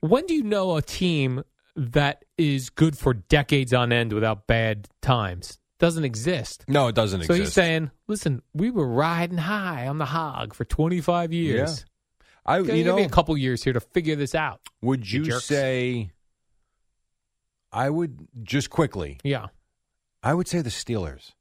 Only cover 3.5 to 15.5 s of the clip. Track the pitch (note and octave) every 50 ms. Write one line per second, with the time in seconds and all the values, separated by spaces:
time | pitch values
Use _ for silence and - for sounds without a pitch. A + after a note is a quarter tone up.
3.5 | D3+ C#3 C3+ A#2+ B2+ B2 B2 A#2+ A#2+ A#2+ A#2 A2+ G#2+ G#2+ G#2+ A2 A2 G2+ - -
4.5 | A#2 A2+ A2+ A2+ G#2+ G2+ G2+ - _ _ - - C3 A#2+ G#2+ F#2+ F2+ F2+ F2+ -
5.5 | - - _ _ _ _ - E3+ E3 D#3+ D#3 C3+ A#2 G#2+ A2+ D#3 F#3 D3+ A2 -
6.5 | - - - - C3+ C#3+ A2+ A#2 A2 A#2 A2 G#2 F#2 F#2+ E2 D#2+ E3+ F3 G3 -
7.5 | - - F3+ E3 E3 D#3+ D#3+ C#3+ - _ _ - G#3+ G#3 - E3 C#3 A#2+ - _
8.5 | _ D3 F3+ A#3 B3 G#3+ D3+ B2+ A#2 B2 D3 E3 E3+ E3+ E3+ E3+ F3+ F3 D#3 E3+
9.5 | G#3 G#3 G3 F#3 E3+ C3+ A#2+ C3 C#3+ D#3 D#3 C3 C#3 E3 D#3+ D3+ C3 - A#2 A2
10.5 | - - A#2+ - - - D3+ E3 F3+ F3+ D#3 - F3 F3 E3+ E3 E3 E3+ E3 D#3
11.5 | C3 A2+ C3+ D#3 D#3+ C3+ - - _ _ _ _ _ _ _ _ _ _ _ -
12.5 | D3 F3+ F#3+ D3+ C#3+ E3 E3 F3 F#3 G3 G3+ D#3+ A#2+ F3+ E3 D3 D#3+ D3 C3 C3
13.5 | B2 A2+ - C3 B2+ A#2+ - _ _ F3+ E3+ D#3 D#3 D3 C#3+ C3 - D#3+ D#3 C#3+
14.5 | G2 - _ - _ _ - A#2 C3+ C3 A#2 F#2 G2 C3 D#3 D#3+ A#2 B2 B2 -